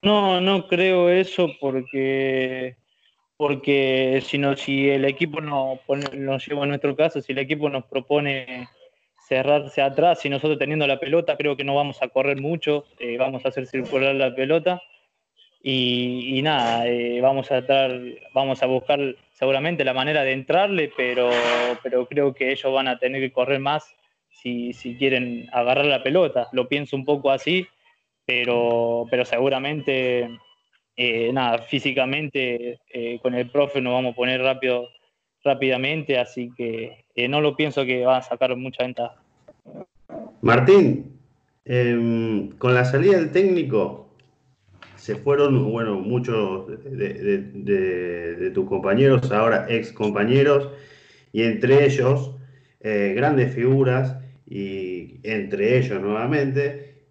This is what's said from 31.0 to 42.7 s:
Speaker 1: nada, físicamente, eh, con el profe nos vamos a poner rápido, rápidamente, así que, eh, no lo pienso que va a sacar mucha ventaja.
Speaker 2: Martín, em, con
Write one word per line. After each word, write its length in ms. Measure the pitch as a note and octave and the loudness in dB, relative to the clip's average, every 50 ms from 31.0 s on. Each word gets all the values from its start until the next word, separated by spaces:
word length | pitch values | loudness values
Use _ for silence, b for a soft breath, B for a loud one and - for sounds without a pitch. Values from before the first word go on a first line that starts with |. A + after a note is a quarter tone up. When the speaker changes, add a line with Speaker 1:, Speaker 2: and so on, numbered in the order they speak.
| B2 B2 A2+ A2+ A#2 A#2 B2+ | -2 0 0 0 0 0 0
Speaker 1:
nada, 240 | C3+ B2+ A#2+ A#2 A#2 A#2+ | 0 0 0 0 -2 -2
físicamente, 1160 | - - C#3 - C#3+ B2+ C3+ C3 B2+ C3+ D3+ D#3 C#3+ - C#3 C3 B2 A#2+ A#2+ A#2+ A#2+ A#2+ - _ _ - | -4 -4 -2 -2 -2 0 0 0 0 -2 -4 -6 -4 -4 -4 -2 -2 -4 -4 -6 -8 -10 -12 _ _ -10
eh, 240 | B2+ A#2 A#2 A#2+ A#2 - | -8 -8 -6 -8 -4 -4
con 100 | B2+ B2 | -4 -2
el 160 | B2 B2 A#2+ | -2 -4 -2
profe 320 | - C#3+ C#3+ C#3 C#3+ C#3 | 0 0 0 0 0 -2
nos 120 | C3 B2+ B2 | -2 0 0
vamos 200 | B2+ B2+ B2+ A#2 | 0 0 -2 -2
a 20 | |
poner 260 | B2 B2 B2+ C3 B2+ | -2 -2 0 0 0
rápido, 460 | B2+ C3+ C3 C3 C3 B2+ B2 B2 A#2+ A#2+ _ _ _ _ _ _ _ _ _ _ _ | 0 0 0 0 0 0 0 -2 -2 -8 _ _ _ _ _ _ _ _ _ _ _
rápidamente, 760 | C#3+ C3+ B2 C3+ C3 B2+ B2+ C3 C#3 D#3 D#3+ D3 - C#3+ B2 | 0 0 2 2 0 0 0 0 -2 -4 -4 -2 0 0 0
así 320 | B2 B2 - C3 B2 A#2+ B2 | 0 -2 -4 -10 -10 -10 -8
que, 500 | - B2 A#2 A2+ A2+ A2+ B2 - _ _ _ _ | -8 -8 -6 -6 -6 -8 -10 -14 _ _ _ _
eh, 120 | - A#2+ B2 | -2 -2 0
no 120 | C#3 D3 | 2 2
lo 160 | D3+ D3 C3+ | 2 2 2
pienso 300 | C#3+ D#3 D3+ C3 C#3+ C3+ | 0 -2 -2 0 -2 0
que 200 | B2 B2+ B2 B2 | 0 0 0 2
va 120 | B2+ C3 B2+ | 2 2 2
a 40 | |
sacar 340 | B2+ - B2+ A#2+ C3 B2+ B2+ | 0 -4 -2 -2 0 -2 0
mucha 280 | B2 B2+ C3 B2+ - B2+ | -4 -6 -10 -6 -6 -6
ventaja. 320 | B2+ B2 - A#2+ A#2+ - _ _ _ _ _ _ - - _ _ - - - - _ _ _ _ _ - - - - - _ | -6 -4 -8 -8 -8 -8 _ _ _ _ _ _ -20 -20 _ _ -20 -20 -20 -20 _ _ _ _ _ -16 -16 -16 -16 -14 _
Speaker 2:
Martín, 760 | - A#2 A#2 B2+ B2+ - G3 G3+ E3 B2 - - - - - - _ _ _ _ _ _ _ _ _ | 2 4 4 4 8 8 8 8 8 6 2 0 -4 -12 -18 -20 _ _ _ _ _ _ _ _ _
em, 840 | - B2+ B2 B2 A#2+ A#2+ A#2 A#2 A#2 A#2 A2+ A2+ A2+ G#2+ G2+ G2 G2+ - - | -2 0 0 2 2 2 0 0 0 0 0 0 0 -2 -2 -4 -6 -10 -2
con 160 | - B2 | 2 4